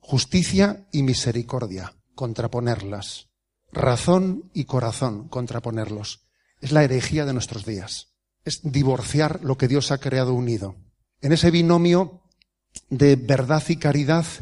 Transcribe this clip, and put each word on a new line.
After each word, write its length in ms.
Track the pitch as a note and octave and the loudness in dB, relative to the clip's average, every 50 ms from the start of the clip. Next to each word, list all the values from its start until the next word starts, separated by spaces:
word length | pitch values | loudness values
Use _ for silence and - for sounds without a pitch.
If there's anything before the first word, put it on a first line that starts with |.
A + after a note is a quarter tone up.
Justicia 880 | _ - - C3 - - - F#3 E3+ - - F#3+ G3 G3+ G3+ - - _ | _ 0 0 0 0 2 0 0 0 2 2 2 2 2 2 -4 -14 _
y 140 | - D3+ C#3 | -2 0 0
misericordia, 880 | C3 B2+ - - B2+ A2+ A#2+ A#2 A#2+ - B2+ A#2+ G#2 F2+ F#2+ F#2 F2+ - _ _ _ _ | 0 0 0 -2 -2 -2 -4 -4 -6 -6 -8 -6 -6 -8 -10 -12 -14 -16 _ _ _ _
contraponerlas. 1080 | - C3+ A#2+ A2+ - A2+ A2+ - A#2+ B2 A#2 A#2 F2+ F#2 G2 G2+ G2+ G2+ - - - - _ _ _ _ _ _ _ _ _ | -8 -8 -8 -6 -4 -6 -4 -4 -2 -2 -2 -2 -2 -4 -10 -10 -10 -12 -12 -14 -16 -18 _ _ _ _ _ _ _ _ _
Razón 800 | - - - C3 B2 A#2+ - - F3 F#3 F#3+ F#3+ F#3 C#4 - - _ | -4 0 0 2 2 0 2 4 4 4 4 0 -4 -6 -8 -10 _
y 100 | - C3+ | -8 -6
corazón, 640 | - - B2+ A2+ A2+ A#2 - - B2+ G#2+ G2+ A2 - | -2 -2 -2 -2 -2 -4 -2 -4 -4 -4 -6 -10 -10
contraponerlos. 960 | - B2+ B2 A#2 - A#2 - A#2+ A2+ A2+ G#2+ G#2 G#2+ G#2 G#2 - - _ _ _ _ _ _ _ _ _ - | -8 -8 -8 -6 -8 -8 -8 -6 -6 -6 -6 -6 -8 -10 -10 -12 -14 _ _ _ _ _ _ _ _ _ -6
Es 100 | C3 D3 | 2 4
la 120 | D3+ D3+ | 4 4
herejía 420 | C3+ C3 B2+ A#2 - - D#3 D3+ | 4 2 0 -2 -2 -2 -2 -2
de 80 | C#3 C3 | -2 -2
nuestros 320 | B2 - - - A2 G2+ | -4 -4 -6 -10 -10 -8
días. 480 | G#2+ A2 G2 F#2 G#2+ - - - _ _ _ _ _ _ _ _ | -8 -8 -8 -8 -10 -12 -14 -14 _ _ _ _ _ _ _ _
Es 180 | - - - - | -10 -10 -6 -6
divorciar 760 | D#3 C3 C#3+ C#3 C3+ C3 B2 - - - C#3+ D#3 D3+ C#3+ - - | -4 0 0 2 2 2 0 -2 -2 0 0 2 2 0 -4 -2
lo 160 | C#3 C3 - | -4 -2 0
que 100 | - B2 | 2 2
Dios 240 | C3 C#3+ C3 - C#3+ | 2 2 0 0 -2
ha 60 | C3+ | -2
creado 340 | - C#3+ B2+ C3 C3 B2+ B2+ | -2 -2 0 0 0 0 0
unido. 440 | B2 B2 A#2+ A#2 G#2+ F#2+ G2 F#2 - - _ _ _ _ _ _ _ | 0 0 -2 -2 -4 -4 -8 -12 -14 -20 _ _ _ _ _ _ _
En 120 | - C#3 D#3 | 0 2 2
ese 180 | D#3+ - E3+ | 4 6 4
binomio 720 | E3 F3 E3+ E3 F3 E3+ E3+ F3 F3 F3 F#3+ F3 - - _ _ _ _ _ _ _ _ _ _ _ - _ _ | 6 6 4 4 4 4 6 4 4 4 2 0 -6 -20 _ _ _ _ _ _ _ _ _ _ _ -20 _ _
de 280 | C#3+ B2+ C#3+ C#3+ C#3 | 0 4 6 6 6
verdad 460 | B2+ A#2+ A#2 C#3 C3+ C3 A#2+ D3+ D#3 D3+ - | 6 4 0 0 0 2 2 0 0 0 -2
y 80 | E3+ | -4
caridad 480 | D#3 - D3+ C#3 D3 D3 C3 D#3+ E3 E3 E3 - - | 0 0 0 2 2 2 2 2 2 2 -2 -6 -12